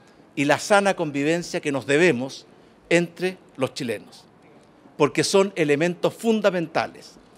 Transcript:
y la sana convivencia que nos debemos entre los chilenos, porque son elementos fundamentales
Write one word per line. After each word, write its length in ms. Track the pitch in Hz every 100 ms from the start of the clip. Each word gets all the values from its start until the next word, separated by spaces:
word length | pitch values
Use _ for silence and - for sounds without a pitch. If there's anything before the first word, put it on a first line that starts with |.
| _ - - -
y 100 | 143
la 120 | 143
sana 380 | - 202 196 185
convivencia 640 | 156 139 143 170 170 175
que 120 | 151
nos 140 | 139 120
debemos 640 | 147 175 120 135 - - - _ _ -
entre 480 | 170 170 170 185 185 - -
los 200 | 127 -
chilenos, 500 | 123 104 - - - _ - - _ _ - -
porque 260 | 143 -
son 300 | 147 196 196 185
elementos 560 | 147 143 175 175 170
fundamentales 1080 | - 226 220 202 180 160 - 110 - - - -